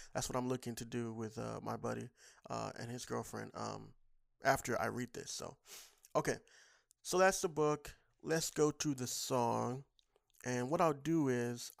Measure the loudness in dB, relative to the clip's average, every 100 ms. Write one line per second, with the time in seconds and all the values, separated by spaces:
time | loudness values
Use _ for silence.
0 | -8 -4 -2 0 0 -2 -4 -8 -6 -4
1 | -4 -4 -6 -4 -6 -4 -6 -4 -2 -4
2 | -6 -14 -20 -18 -8 -6 -4 -6 -8 -8
3 | -4 -4 -4 -8 -8 -6 -6 -6 -12 -20
4 | -20 _ _ _ 2 2 2 0 0 -2
5 | -6 -8 -8 -8 -10 -12 -18 -18 -18 _
6 | -4 -2 0 -2 -6 -20 -20 _ _ _
7 | 0 6 6 6 2 4 4 2 -2 -18
8 | _ _ 0 0 0 4 4 4 -2 -2
9 | -2 -4 0 4 4 4 0 -2 -8 _
10 | _ _ _ -10 -2 -2 2 4 4 4
11 | 2 2 4 2 0 -2 -8 -4